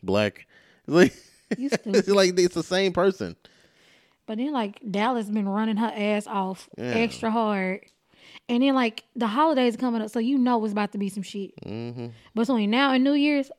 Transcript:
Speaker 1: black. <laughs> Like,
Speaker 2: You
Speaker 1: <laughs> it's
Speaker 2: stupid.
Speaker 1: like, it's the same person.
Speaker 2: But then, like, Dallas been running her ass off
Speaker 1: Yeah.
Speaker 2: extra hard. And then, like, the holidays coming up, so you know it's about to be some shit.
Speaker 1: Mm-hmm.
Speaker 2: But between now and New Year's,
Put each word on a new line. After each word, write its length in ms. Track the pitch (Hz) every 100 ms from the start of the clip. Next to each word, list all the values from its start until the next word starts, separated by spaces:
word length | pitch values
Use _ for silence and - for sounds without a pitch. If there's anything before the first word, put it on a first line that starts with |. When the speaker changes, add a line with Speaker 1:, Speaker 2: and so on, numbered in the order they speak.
Speaker 1:
black. 460 | 92 98 104 - - _ _
<laughs> 200 | _ -
Like, 260 | 160 180 - - _ - -
Speaker 2:
You 120 | 269
Speaker 1:
<laughs> 40 |
it's 40 | 226
Speaker 2:
stupid. 240 | 220 196 190
Speaker 1:
like, 260 | 202 185 180
it's 160 | 175 170
the 80 |
same 300 | 160 185 196
person. 420 | 175 190 190 92 - _ _ _ _ _ _ _ _ -
Speaker 2:
But 140 | 220
then, 120 | 277
like, 280 | 277 208 208 233
Dallas 400 | 196 226 240 208
been 180 | 214 196
running 300 | 202 220 208
her 140 | 226 214
ass 300 | 208 208 208
off 420 | 208 190 185 - -
Speaker 1:
Yeah. 100 | - 226
Speaker 2:
extra 340 | 226 - 226
hard. 520 | 226 214 202 185 190 - _ _ _ - - -
And 160 | 240
then, 100 | 277
like, 300 | 262 233 - - 240
the 120 | 226
holidays 500 | 226 311 269 247 233
coming 240 | 254 233
up, 80 | 214
so 80 | 240
you 220 | 233 277
know 240 | 247 240 214
it's 60 |
about 200 | 202 208
to 40 | 202
be 120 | 202
some 120 | 202
shit. 300 | 180 202 196 -
Speaker 1:
Mm-hmm. 440 | - 110 117 120 120 113 -
Speaker 2:
But 80 | 220 233
between 240 | 240 208
now 200 | 240 277
and 120 | 262
New 100 | 269
Year's, 380 | 294 294 285 269